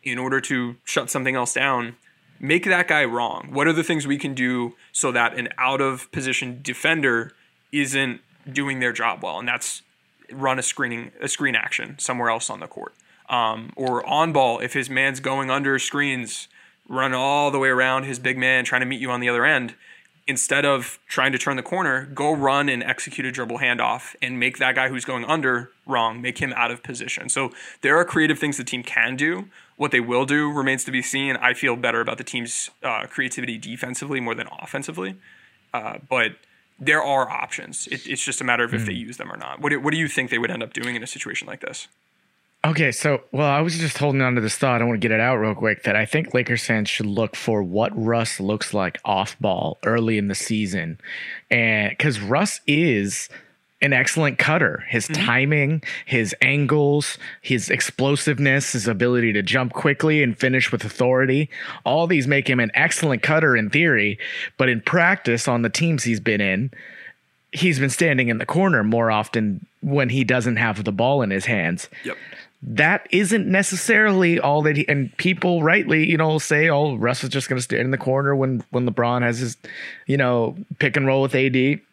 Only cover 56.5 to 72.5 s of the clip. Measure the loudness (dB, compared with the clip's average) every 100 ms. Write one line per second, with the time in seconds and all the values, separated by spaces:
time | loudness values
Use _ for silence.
56.5 | 2 2 4 4 2 0 -8 -14 -16 -2
57.5 | -2 2 0 -2 0 2 2 0 2 4
58.5 | 2 0 -2 0 2 2 4 2 2 2
59.5 | 0 0 0 0 2 2 4 2 2 2
60.5 | 2 2 -2 -4 0 2 4 4 2 0
61.5 | -6 -12 -6 0 2 2 2 4 2 4
62.5 | 2 2 2 2 2 0 2 2 4 4
63.5 | 4 4 4 4 4 2 -2 -8 -8 -10
64.5 | 0 2 2 2 4 4 2 0 0 2
65.5 | 2 0 0 2 2 0 0 2 2 2
66.5 | 2 0 -6 -18 -18 -20 -20 _ _ _
67.5 | 0 2 4 0 2 4 4 2 0 0
68.5 | 2 4 4 4 4 4 2 2 0 0
69.5 | -2 -8 _ 0 2 2 2 2 2 2
70.5 | 2 0 0 -2 2 2 4 2 0 0
71.5 | 0 0 -2 -8 -12 -12 -12 -14 -18 -20